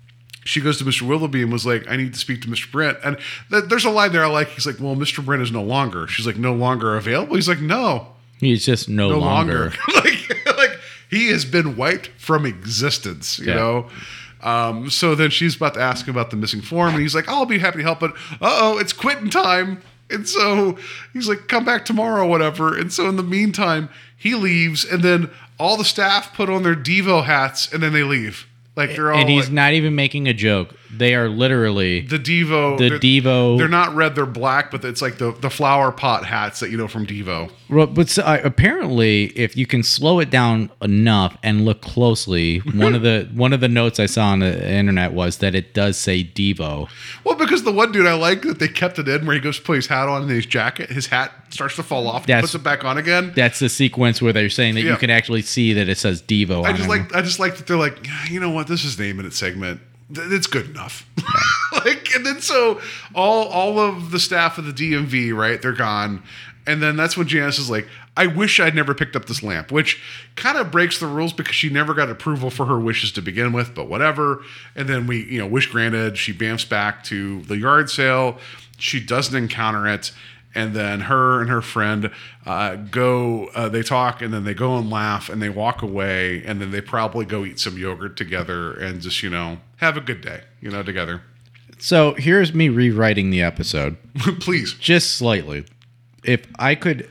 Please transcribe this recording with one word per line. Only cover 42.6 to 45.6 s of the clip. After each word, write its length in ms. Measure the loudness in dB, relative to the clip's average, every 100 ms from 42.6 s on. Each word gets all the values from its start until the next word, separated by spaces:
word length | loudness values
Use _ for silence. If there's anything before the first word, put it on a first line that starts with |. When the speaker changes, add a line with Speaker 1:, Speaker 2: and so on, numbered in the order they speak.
| 0
Speaker 2:
one 200 | 2 4
of 60 | 4
the, 260 | 4 2 0
one 220 | 0 2
of 60 | 4
the 80 | 4
notes 300 | 4 2 2
I 60 |
saw 220 | 0 4 4
on 140 | 4
the 300 | 2 0 0
internet 440 | 2 2 2 2
was 240 | 0 -2 0
that 160 | 0
it 180 | 0